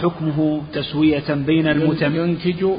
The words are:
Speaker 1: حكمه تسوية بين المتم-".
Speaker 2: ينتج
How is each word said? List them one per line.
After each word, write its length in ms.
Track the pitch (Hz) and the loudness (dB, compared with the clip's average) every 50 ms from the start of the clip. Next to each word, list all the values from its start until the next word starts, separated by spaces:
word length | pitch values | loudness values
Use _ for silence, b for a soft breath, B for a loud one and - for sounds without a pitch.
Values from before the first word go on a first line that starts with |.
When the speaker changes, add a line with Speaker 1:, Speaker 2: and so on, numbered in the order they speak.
| 170 | 0
Speaker 1:
حكمه 600 | 175 170 - 156 156 143 147 156 151 151 151 147 147 - | -2 -2 -2 -4 -4 -2 0 0 0 0 -2 -4 -6 -6
تسوية 640 | 147 139 - - 147 156 156 151 143 151 - 147 | -6 -6 -4 0 2 4 4 4 2 0 -2 -2
بين 340 | 143 139 143 160 160 156 156 | -2 0 2 2 2 4 2
المتم-". 460 | 151 147 160 160 160 160 160 143 151 | 2 2 2 2 2 0 0 0 0
Speaker 2:
ينتج 520 | 165 170 175 170 170 170 180 180 170 190 190 190 | 0 0 -2 -2 -2 -2 -4 -2 0 0 -2 -2